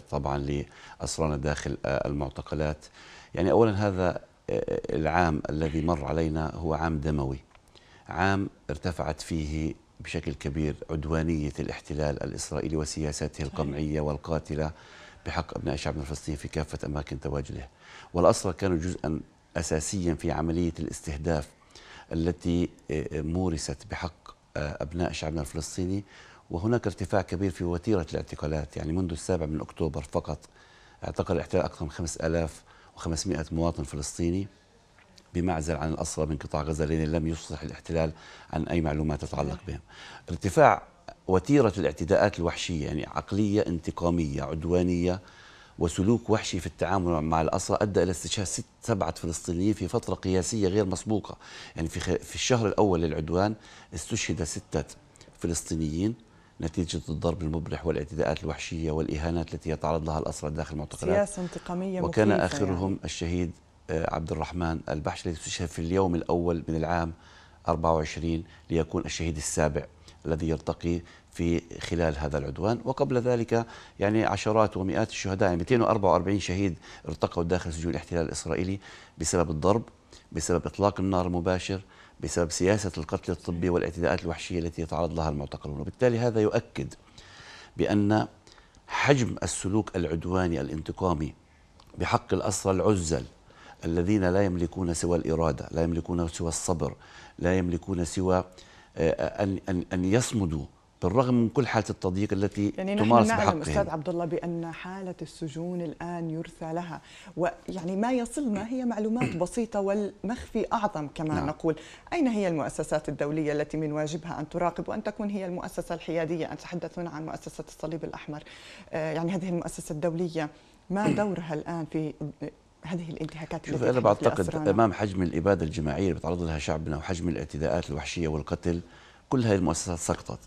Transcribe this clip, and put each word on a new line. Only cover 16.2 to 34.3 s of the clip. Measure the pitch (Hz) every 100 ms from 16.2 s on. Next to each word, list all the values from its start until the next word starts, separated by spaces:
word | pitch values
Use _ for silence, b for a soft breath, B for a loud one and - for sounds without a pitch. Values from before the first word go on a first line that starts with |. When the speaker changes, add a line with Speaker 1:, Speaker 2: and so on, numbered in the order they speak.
| - 73
Speaker 1:
في | -
كافة | 80 76 76 -
أماكن | 73 - 67
تواجده. | 71 71 69 69 - B B B B
والأسرى | 87 87 113 98
كانوا | 82 98 82
جزءا | 90 - 78 78 - _ _ 85
أساسيا | 85 80 - 101 87
في | 76 85
عملية | 73 82 82 87 82
الاستهداف | 78 - - 73 82 78 - - B B B B B
التي، | 82 82 85 87 87 85 - -
آه، | 76 - 76
مورست | 76 87 92 78 - 67 -
بحق، | - 87 - - - _ -
آه، | 73 -
أبناء | 76 85 87
شعبنا | 76 78 80
الفلسطيني. | 73 78 - - 90 98 - B B B B
وهناك | 82 110 120 101
ارتفاع | - 92 101
كبير | - 90 98
في | -
وتيرة | 87 85 113 98 78
الاعتقالات، | 78 - - 76 78 73 78
يعني، | 78
منذ | 90 90
السابع | 82 - 87 78
من | 78
أكتوبر | - - 80 73
فقط | - 85 78 73 - B B B B B
اعتقل | - 78 101 82
الاحتلال | - 92
أكثر | 73 - 76
من |
خمس | - 82 -
آلاف | 80 85 80 - - B B -
وخمسمائة | 82 80 98 80 78
مواطن | 82 85 78
فلسطيني | 71 73 73 - 85